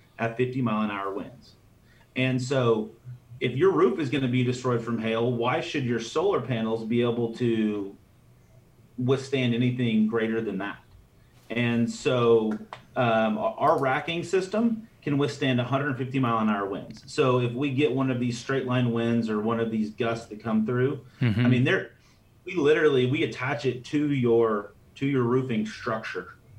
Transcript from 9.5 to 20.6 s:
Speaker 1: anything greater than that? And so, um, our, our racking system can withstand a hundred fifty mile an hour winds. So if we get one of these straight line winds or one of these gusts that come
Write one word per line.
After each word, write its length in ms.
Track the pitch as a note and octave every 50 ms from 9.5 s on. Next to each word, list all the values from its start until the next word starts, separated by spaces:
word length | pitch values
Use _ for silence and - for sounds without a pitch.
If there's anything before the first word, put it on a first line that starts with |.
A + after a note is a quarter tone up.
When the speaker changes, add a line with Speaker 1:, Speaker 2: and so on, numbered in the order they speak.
| A#2
Speaker 1:
anything 520 | A#2 B2+ B2 A#2+ B2+ B2+ A2+ A2 G#2+ G#2+
greater 340 | G#2+ A2+ A#2 A2 A2+ A2+ A2+
than 180 | A2 G#2 F#2+ F#2+
that? 180 | G2 G2+ F#2+ - - _ - - - _ _ _ - _ _ - - -
And 400 | A2+ A#2 A#2+ A#2+ A#2 A#2 A#2 A2+
so, 640 | - - - C#3+ B2+ B2 A#2+ A#2 A#2 A2+ A2 A2 G#2+ G#2+ - - - - - - -
um, 400 | - B2 A#2 A2+ A2 A2 A2 G#2+
our, 180 | - - - - -
our 200 | C3 D3 D#3+ D#3
racking 460 | C3+ C3 C3 D3 D3 - E3+ E3+ E3
system 640 | - - F#3+ F#3 - - G#3 A#3 A#3 A3 - - - - - -
can 160 | D3+ C#3+ C#3
withstand 420 | C#3+ C3+ - - D3 C3 B2+ B2
a 40 | B2
hundred 340 | B2 C#3 C3+ C#3+ D3 C3+ B2
fifty 200 | C3 B2 C3 C3+
mile 200 | C3 A#2 A#2 A2+
an 100 | A2 G#2+
hour 180 | G#2+ G2+ G2+
winds. 360 | G2 G#2 C#3+ - - - - -
So 340 | - - - C#3+ C3 B2+ B2+
if 120 | B2 A#2 A#2+
we 180 | A#2+ D3 D3
get 220 | C3 B2 D3 C3+ B2
one 180 | C3+ C3+ C3+
of 100 | B2+ A#2
these 180 | B2 B2 A#2 -
straight 280 | - - C3+ C3+ B2+
line 260 | B2 B2 B2+ B2 A#2 A2+
winds 360 | A#2 A#2 A#2 A#2 A#2 A2 A2
or 120 | G#2+ G#2+
one 200 | G#2 A2+ A#2 A2+
of 100 | A#2 A2
these 200 | A2+ A2 G#2+ G2+
gusts 360 | - - B2 A#2 A#2 A#2 -
that 160 | - A2 G#2+ -
come 220 | A#2 A2 A2